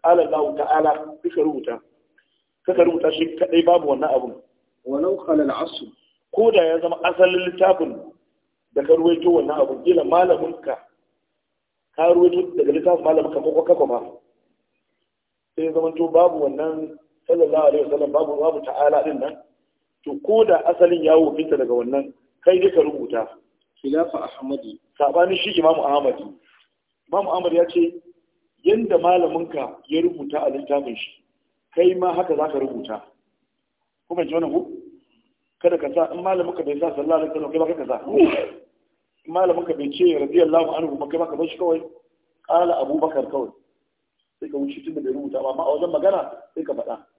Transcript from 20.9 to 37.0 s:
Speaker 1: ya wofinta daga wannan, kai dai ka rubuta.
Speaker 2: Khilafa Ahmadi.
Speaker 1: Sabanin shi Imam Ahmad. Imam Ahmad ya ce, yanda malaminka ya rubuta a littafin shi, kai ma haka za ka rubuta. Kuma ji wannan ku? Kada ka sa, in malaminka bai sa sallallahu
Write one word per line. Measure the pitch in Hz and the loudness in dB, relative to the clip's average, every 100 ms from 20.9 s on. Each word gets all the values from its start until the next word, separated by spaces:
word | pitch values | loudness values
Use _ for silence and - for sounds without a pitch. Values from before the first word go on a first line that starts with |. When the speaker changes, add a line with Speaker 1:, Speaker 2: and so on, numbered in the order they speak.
| 175 | 4
Speaker 1:
ya | 156 160 | 4 4
wofinta | 151 143 160 143 | 4 -2 -2 -2
daga | 120 | 0
wannan, | 123 120 139 139 _ _ _ | -2 -2 -4 -6 _ _ _
kai | 175 185 | 2 4
dai | 190 | 4
ka | 165 | 4
rubuta. | 151 135 117 117 107 - _ _ _ _ | 2 -4 -6 -6 -8 -14 _ _ _ _
Speaker 2:
Khilafa | 135 156 170 160 - | -4 -2 -2 -6 -10
Ahmadi. | - 135 139 110 - _ _ | -12 -10 -10 -10 -20 _ _
Speaker 1:
Sabanin | 143 170 180 185 | 0 2 2 0
shi | - 170 | -2 2
Imam | 160 156 | 4 2
Ahmad. | 139 143 139 113 104 - _ _ _ _ _ _ _ | 0 0 0 -4 -12 -20 _ _ _ _ _ _ _
Imam | 190 - | -4 -2
Ahmad | 180 175 | -4 0
ya | 170 170 | 0 2
ce, | 175 165 - _ _ _ _ _ _ | 0 0 -4 _ _ _ _ _ _
yanda | 349 220 - 175 | 0 4 6 6
malaminka | 170 180 165 165 170 147 123 - _ | 6 4 2 -2 -6 -6 -8 -12 _
ya | 156 | 0
rubuta | 175 156 139 151 147 | 0 -2 -6 -2 -2
a | |
littafin | 143 139 143 135 110 | -4 -2 -4 -4 -12
shi, | - _ _ _ _ _ _ | -14 _ _ _ _ _ _
kai | 165 180 | 2 2
ma | 180 180 | 4 -2
haka | 170 180 147 | -2 2 2
za | 156 | 2
ka | 143 | -2
rubuta. | 135 123 135 107 - _ _ _ _ _ _ _ _ _ _ | -4 -6 -10 -12 -14 _ _ _ _ _ _ _ _ _ _
Kuma | 175 | -6
ji | 165 | -2
wannan | 165 165 | -2 0
ku? | 339 - - - - _ _ _ _ _ _ | -2 -4 -14 -18 -20 _ _ _ _ _ _
Kada | 175 170 | 0 0
ka | 143 | -2
sa, | 151 160 | -2 -2
in | 175 | -4
malaminka | 185 185 175 175 | -4 -2 -4 -6
bai | 143 147 | -6 -4
sa | 165 | -4
sallallahu | 139 | -4